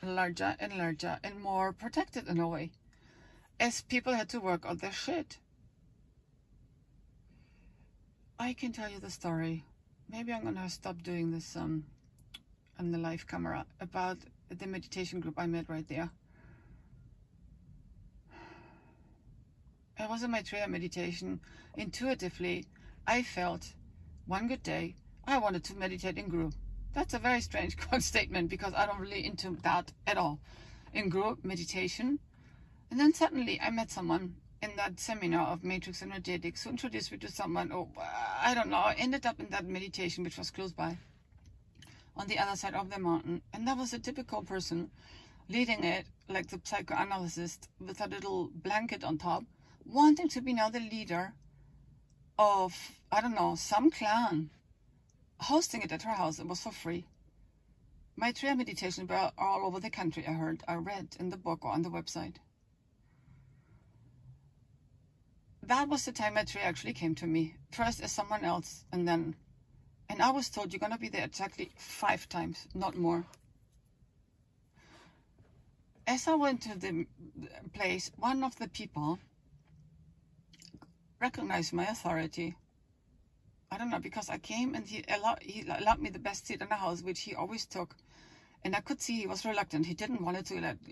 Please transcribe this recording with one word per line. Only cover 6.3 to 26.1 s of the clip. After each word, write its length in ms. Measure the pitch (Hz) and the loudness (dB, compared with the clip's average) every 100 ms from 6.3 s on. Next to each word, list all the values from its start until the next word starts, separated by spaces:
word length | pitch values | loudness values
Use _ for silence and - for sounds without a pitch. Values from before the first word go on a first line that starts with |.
| - _ - - - - - - - - - - - - - - - - - - - | -20 _ -20 -20 -20 -20 -20 -20 -20 -20 -20 -20 -20 -20 -20 -20 -20 -20 -20 -18 -6
I 160 | 240 | -4
can 180 | 247 247 | -2 -4
tell 180 | 226 214 | -4 -6
you 80 | 202 | -8
the 120 | 190 | -10
story. 540 | 175 175 165 165 165 - - _ - - | -6 -2 0 0 -2 -6 -18 _ -20 -12
Maybe 240 | 220 233 | -8 -4
I'm 120 | 226 | -4
gonna 260 | 220 196 185 | -2 -2 -4
stop 320 | - 190 175 | -6 -8 -6
doing 280 | 175 175 165 | -4 0 0
this, 260 | 165 160 - | 0 -4 -4
um, 280 | 160 156 151 - - - - - - - _ - | -2 -2 -4 -12 -20 -20 -20 -20 -20 -20 _ -6
on 120 | 175 | -2
the 60 | 165 | 0
live 300 | 165 165 - | -2 -4 -6
camera, 400 | 175 165 160 - - | -4 -4 -4 -8 -10
about 360 | 180 151 180 185 - - - | -8 -2 -2 -2 -10 -20 -14
the 180 | 180 196 | -10 -8
meditation 540 | 185 - 185 180 180 | -8 -8 -6 -4 -4
group 140 | 165 151 | -4 -2
I 80 | 175 | -2
met 220 | 165 165 | -2 -2
right 180 | 160 156 | -6 -6
there. 240 | 151 170 - - - - - - - - - - - - - - - - - - - - - - - - - - - - - - - - - - - - - - - | -4 -6 -8 -20 -20 -20 -20 -20 -20 -20 -20 -20 -20 -20 -20 -20 -20 -20 -20 -20 -20 -20 -20 -20 -20 -20 -20 -20 -20 -20 -20 -20 -20 -20 -20 -20 -20 -20 -20 -16 -6
It 100 | 214 | -2
was 140 | 226 | 0
a 60 | 240 | 0
Maitreya 380 | 226 196 208 202 | 0 0 -2 0
meditation. 720 | 175 175 175 175 175 185 190 - - - - | 0 -2 -2 -2 -2 -4 -6 -8 -18 -12 -8
Intuitively, 880 | 208 - 254 254 180 - 180 180 - - - - - | -6 -2 0 0 -2 -2 -2 -2 -6 -16 -20 -4 2
I 160 | 233 | 2
felt 520 | 247 - 180 175 - - - - - - | 2 0 0 -2 -6 -14 -18 -18 -18 -14
one 240 | - 185 233 | -4 -2 0
good 140 | 262 | -2
day 320 | - 156 165 180 - - - | -2 -2 -2 -8 -16 -10 2
I 100 | 269 | 4
wanted 260 | 214 180 | 4 2
to 120 | - 196 | -2 -4
meditate 400 | 185 185 185 | -4 -2 -4